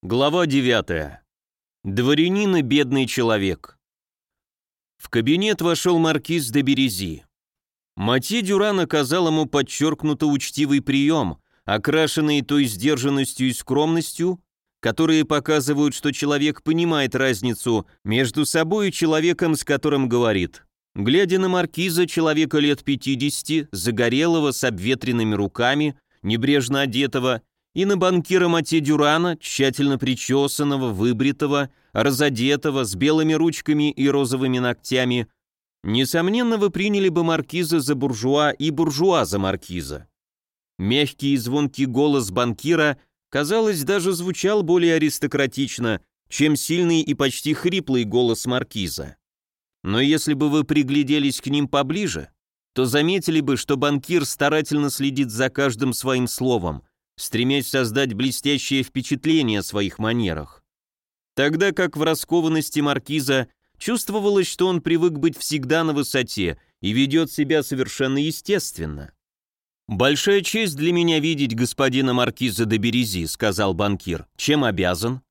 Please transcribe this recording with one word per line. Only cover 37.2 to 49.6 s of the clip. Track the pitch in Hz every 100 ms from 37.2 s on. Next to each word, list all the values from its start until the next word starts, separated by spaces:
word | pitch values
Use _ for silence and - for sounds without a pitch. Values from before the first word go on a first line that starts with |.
маркиза | 170 160 135 165 165 165
за | 131
буржуа | 143 139 117 123 143 147
и | - 151
буржуа | 143 165 139 185 170
за | 104 98
маркиза. | 95 95 - 90 69 73 - _ _ _ _ _ _ _
Мягкий | 95 131 147 - 139
и | 139
звонкий | 117 139 143 - 135
голос | 120 147 143 107
банкира, | 92 120 110 143 165 151 135 _ _ _
казалось, | 135 147 220 220 185
даже | 147 202 180
звучал | 175 175 180 185 214
более | 165 175 170 160
аристократично, | 156 - 147 143 139 120 135 - 120 104 _ _ _
чем | - 151 147
сильный | - 165 175 165
и | 156
почти | 143 139 - -
хриплый | 151 175 185 - 127
голос | 110 117 120 113 -
маркиза. | 127 110 - 90 - 69 - _ _ _ _